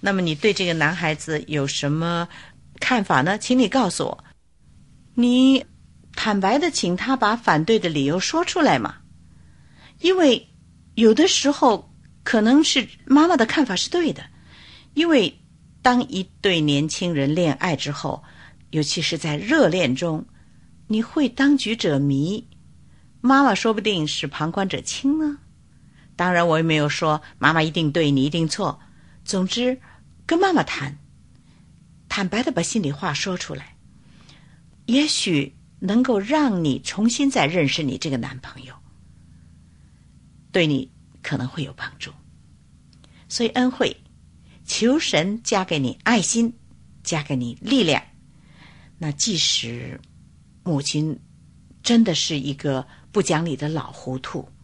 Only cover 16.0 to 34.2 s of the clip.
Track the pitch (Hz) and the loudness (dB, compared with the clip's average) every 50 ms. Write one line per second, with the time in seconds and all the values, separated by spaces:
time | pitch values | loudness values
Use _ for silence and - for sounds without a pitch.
16 | 240 - - 185 185 - - - - 202 180 165 151 147 143 143 147 156 - - | 0 -2 -4 -6 -6 -8 -12 -2 0 0 2 2 2 2 2 2 0 -2 -4 -4
17 | 185 175 170 143 139 139 151 170 175 160 135 - - 143 139 139 - 147 143 - | -4 -2 -2 0 0 0 0 0 0 0 0 0 -2 -2 -2 -2 -4 -8 -8 -8
18 | - 147 - - - - - - - - - - - - - 156 151 147 - - | -6 -8 -8 -8 -10 -20 -20 -20 -20 -20 -20 -20 -20 -6 -4 -4 -2 -2 -4 -4
19 | 151 - - 151 - 160 147 147 180 214 302 320 262 170 160 185 175 123 131 131 | -4 -4 -4 -4 -4 -4 -6 -6 -2 0 2 4 4 4 4 2 0 0 0 -2
20 | 175 170 156 156 - - - - - - _ - - - - - - - 214 214 | -2 -4 -4 -4 -8 -12 -18 -20 -20 -20 _ -20 -20 -20 -20 -20 -8 -4 -2 -2
21 | 226 - - 320 294 240 240 - 269 285 294 269 - 208 226 233 - 185 147 139 | -2 -2 -2 0 0 0 0 2 2 4 4 2 2 -2 -4 -2 0 0 0 2
22 | 139 143 139 135 147 170 202 - 240 - - - - - - - - - - - | 2 0 0 0 0 -2 -4 -6 -8 -14 -20 -20 -20 -20 -20 -20 -20 -20 -20 -20
23 | - - - - - 247 269 269 277 262 196 - - 226 220 214 196 214 202 175 | -20 -20 -20 -4 2 4 4 6 6 4 2 2 0 0 -2 0 -2 -2 -2 -2
24 | 151 151 - - - 143 - - 151 160 170 202 196 190 - - - - - - | -2 -4 -4 -6 -8 -8 -6 -4 -4 -4 -2 -4 -4 -4 -4 -8 -8 -10 -12 -4
25 | - 269 294 311 311 294 294 285 - - - _ - _ _ - - - _ - | -2 0 0 0 -2 -4 -4 -8 -16 -20 -20 _ -20 _ _ -20 -20 -20 _ -20
26 | - - - - 175 180 180 175 170 175 156 156 165 165 156 151 147 147 143 - | -20 -20 -6 -2 -2 2 2 2 4 4 2 2 2 2 2 2 2 0 -2 -2
27 | 165 160 151 156 - - - - - 147 160 165 160 160 151 170 165 151 139 175 | 0 0 0 -2 -4 -12 -10 0 2 2 4 4 0 0 0 0 -2 0 0 2
28 | 160 147 143 135 131 151 151 170 160 160 - - 202 151 - - - - - - | 2 2 2 2 2 0 0 -2 -2 -2 -2 -4 -4 -4 -4 -6 -14 -20 -20 -20
29 | - - - - - - - 190 185 185 - 226 247 254 254 254 - - - - | -20 -20 -20 -20 -10 -6 -2 -2 -2 -2 -2 -2 -2 -2 -2 -4 -10 -20 -20 -20
30 | - - - - - - 330 339 381 392 359 254 160 - - - 143 135 143 - | -20 -20 -20 -18 -4 -2 0 2 2 4 2 2 0 0 -4 -8 -8 -8 -10 -14
31 | - - - - - - - - _ _ - _ - - - - - _ - - | -20 -20 -20 -20 -20 -20 -20 -20 _ _ -20 _ -20 -20 -20 -20 -20 _ -20 -20
32 | - - - - 208 180 - 220 254 330 262 - - - - 226 180 139 143 - | -14 -10 -6 -4 -4 -2 -2 -2 -2 -2 -2 -2 -4 -2 -2 -2 -2 -2 -6 -4
33 | - 180 147 147 - 202 185 180 - - 156 - - - - - - - - - | -4 -6 -4 -4 -4 -6 -6 -8 -8 -10 -12 -14 -14 -18 -20 -20 -20 -20 -20 -20
34 | - - - - | -20 -20 -20 -20